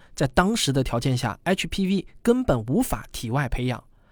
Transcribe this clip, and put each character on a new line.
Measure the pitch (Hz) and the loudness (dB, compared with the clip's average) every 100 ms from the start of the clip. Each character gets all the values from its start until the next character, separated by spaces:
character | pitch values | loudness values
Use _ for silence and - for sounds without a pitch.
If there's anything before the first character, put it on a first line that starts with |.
| - | -14
在 | - 139 | -4 0
当 | - 185 | 2 2
时 | 233 - | 2 0
的 | 135 | 0
条 | 131 120 | 0 0
件 | 135 127 | 0 0
下 | 117 - | -2 -4
，H | 170 190 165 | -2 -2 -2
P | - 185 | -2 0
V | 190 - - | 0 -2 -2
根 | - 254 | 2 2
本 | 247 123 110 | 2 0 2
无 | 185 | 0
法 | 254 113 - | 0 -4 -8
体 | - 113 | -10 -4
外 | 135 135 | -2 -2
培 | - 123 | -2 -2
养。 | 113 - - _ | -4 -10 -20 _